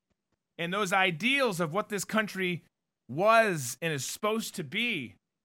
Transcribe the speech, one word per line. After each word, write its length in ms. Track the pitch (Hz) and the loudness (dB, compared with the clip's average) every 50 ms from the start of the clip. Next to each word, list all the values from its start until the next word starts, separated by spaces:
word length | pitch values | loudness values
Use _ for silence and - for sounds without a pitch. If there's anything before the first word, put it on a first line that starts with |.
| _ _ _ _ _ _ _ _ _ _ _ | _ _ _ _ _ _ _ _ _ _ _
and 160 | - 170 170 185 | -8 -6 -4 -2
those 180 | 208 214 170 | -2 -2 2
ideals 680 | 202 190 190 190 170 147 196 247 277 277 262 226 180 156 | 2 4 4 2 2 0 0 2 2 2 2 2 0 0
of 140 | 175 147 160 | -2 -2 -2
what 160 | 208 208 - | -2 -4 -2
this 160 | 208 190 - | -4 -6 -4
country 580 | - - 214 214 - - 190 185 180 175 - - _ _ _ _ _ _ _ _ | -2 -2 -2 -2 -2 -2 -2 -2 -2 -2 -4 -8 _ _ _ _ _ _ _ _
was 720 | - 127 156 196 220 226 226 226 208 175 151 127 120 - - | -10 -4 0 4 6 6 6 6 4 2 -2 -4 -6 -8 -4
and 120 | 170 165 151 | -4 -2 -2
is 100 | 135 - | -2 -4
supposed 500 | - - - - 214 220 226 - - - | -6 -8 -4 -2 -2 -2 -2 -4 -6 -8
to 80 | - 156 | -10 -10
be 520 | 131 156 214 240 240 214 151 120 95 - _ _ _ _ _ | -6 -4 -2 -2 -2 -2 -4 -6 -10 -14 _ _ _ _ _